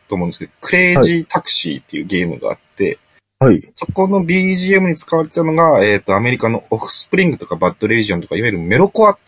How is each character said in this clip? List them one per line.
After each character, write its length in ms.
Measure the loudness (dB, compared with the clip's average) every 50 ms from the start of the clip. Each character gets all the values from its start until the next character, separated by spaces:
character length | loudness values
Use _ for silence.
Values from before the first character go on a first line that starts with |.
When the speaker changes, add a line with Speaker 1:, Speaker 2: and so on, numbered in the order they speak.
| _ _
Speaker 1:
と 80 | -4
思 80 | -4 -4
う 20 |
ん 40 | -4
で 20 | -6
す 80 | -8
け 60 | -12
ど、 40 | -16 _ _
ク 120 | -6 -2 0
レ 260 | 2 2 2 4 4
イ 40 | 2
ジ 80 | 2 2
ー 120 | 0 -2 -4
タ 120 | -4 -6 -2
ク 80 | -2
シ 240 | -2 -2 -2 -2 -6
ー 60 | -8
っ 40 | -10
て 120 | _ -10
い 60 | -10 -8
う 40 |
ゲ 180 | -4 -4 -4 -2
ー 40 | -4
ム 120 | -6 -6
が 100 | -6 -6
あ 40 | -8
っ 20 | -8 _ _ _
て、 80 | -4 -2
Speaker 2:
は 60 | -2
い。 80 | -2 -6 _ _ _ _ _ _ _ _ 4
は 60 | 4 4
い。 100 | 4 0 -6 _
Speaker 1:
そ 120 | -10 -10
こ 220 | -6 -2 -2 0 0
の 160 | 0 0 0
ビ 300 | 0 0 0 0 0 0
ー 20 |
ジ 160 | -2 0 0 2
ー 40 |
エ 40 | 2
ム 80 | 2 0
に 80 | -2
使 180 | -4 -6 -4 -2
わ 80 | -2 -2
れ 60 | -2
て 60 | -2
た 100 | -2 -2
の 80 | 0 2
が、 320 | 2 4 4 4 4 4
え 120 | 2 2
っ 40 | 0
と、 140 | 0 0 0
ア 60 | 0
メ 100 | 0 0
リ 80 | -2 0
カ 100 | -2 -2
の 160 | -2 -4 -4 _
オ 80 | -6 -6
フ 120 | -4 -6 -6
ス 160 | -6 -4 -2
プ 80 | 0
リ 100 | 0 2
ン 60 | 0 0
グ 60 | -2
と 80 | -6
か 100 | -8 -6
バ 160 | -2 -2 -2 -2
ッ 40 | -2
ド 80 | -2
レ 100 | 0 0
リ 80 | 0 0
ジ 100 | 0 -2
ョ 20 |
ン 40 | -4
と 80 | -4 -4
か、 80 | -4
い 40 | -4
わ 60 | -2
ゆ 60 | -2 -2
る 60 | -4
メ 180 | -2 0 2
ロ 120 | 2 2 2
コ 180 | 2 4 4 4
ア 40 | 2
っ 40 |
て 40 | 0 _